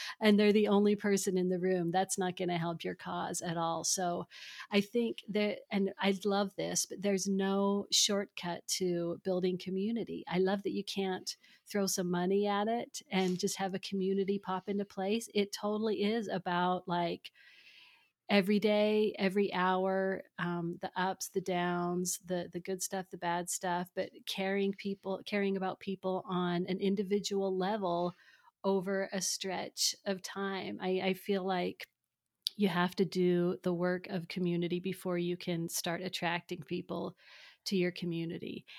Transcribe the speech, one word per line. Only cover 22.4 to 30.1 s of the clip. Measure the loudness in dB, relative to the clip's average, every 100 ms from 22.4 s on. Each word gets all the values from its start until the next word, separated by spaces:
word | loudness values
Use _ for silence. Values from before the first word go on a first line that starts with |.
| -4
the | -8
good | -6 -6
stuff, | -4 -6 -6
the | -6
bad | -2 -2 -2
stuff, | -4 -2 -2 -2
but | -4 -6 -8 -10
caring | -4 -2 2 0
people, | 0 -6 -6 -4 -6 -2
caring | 0 0 0
about | -2 -4
people | -6 -4 -2 -4 -2
on | -2 0 0 0
an | 0
individual | 2 0 0 0 0 0 0 0
level | 0 0 0 0 -2 -4 -16 -20 _ _
over | 0 0 0 -2 -2
a | -2
stretch | -2 -2 -4 -4 -6 -2 -2 -2
of | -4